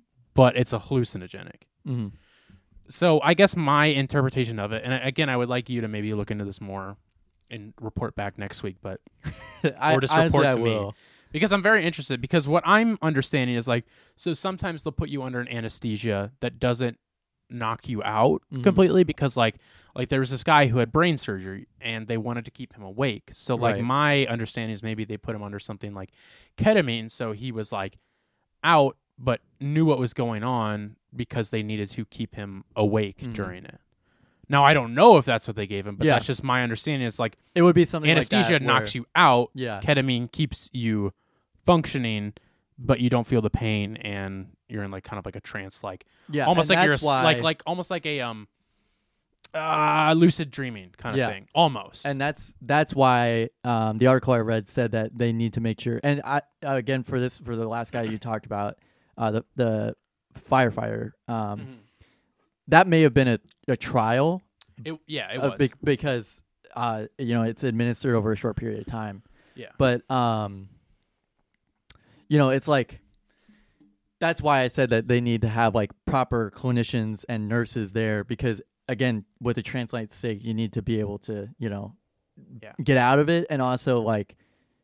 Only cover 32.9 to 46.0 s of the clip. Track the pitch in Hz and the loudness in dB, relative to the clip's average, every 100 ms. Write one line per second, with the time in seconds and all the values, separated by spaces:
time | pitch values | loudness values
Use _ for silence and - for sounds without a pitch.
32.9 | 110 101 - 123 107 95 90 - - _ | 2 -2 -8 -10 -8 -8 -10 -16 -20 _
33.9 | _ _ _ _ _ - 139 139 156 117 | _ _ _ _ _ 0 6 6 6 2
34.9 | 123 233 175 127 117 - 107 101 101 101 | 6 10 10 6 0 -2 -6 -4 -6 -6
35.9 | 101 151 120 - 127 135 127 123 113 156 | -2 2 2 0 -4 0 0 0 -4 -4
36.9 | 139 120 - 117 - _ 175 175 170 170 | -4 -4 -4 -6 -6 _ 4 6 6 2
37.9 | 165 151 160 - 208 185 151 135 131 107 | 0 2 2 2 2 2 2 4 2 0
38.9 | 120 - 165 160 123 120 131 123 101 - | -6 -2 4 6 6 2 -4 -8 -4 0
39.9 | 139 131 120 120 - 156 - - 127 113 | 2 2 0 -2 -4 -4 -6 -10 -4 0
40.9 | 107 98 - _ _ _ _ - 170 - | 0 -2 -6 _ _ _ _ 2 2 2
41.9 | 139 117 107 104 - _ _ _ - 117 | -4 -4 -4 -6 -12 _ _ _ -6 0
42.9 | 120 123 123 113 120 107 - 110 107 101 | 2 2 2 2 0 0 0 -2 -2 -4
43.9 | 110 107 101 95 95 95 _ - 110 98 | -8 -8 -8 -8 -10 -14 _ -14 -10 -10
44.9 | 95 - 104 95 101 - 104 95 - 101 | -12 -12 -12 -12 -14 -12 -12 -12 -12 -12
45.9 | 92 | -12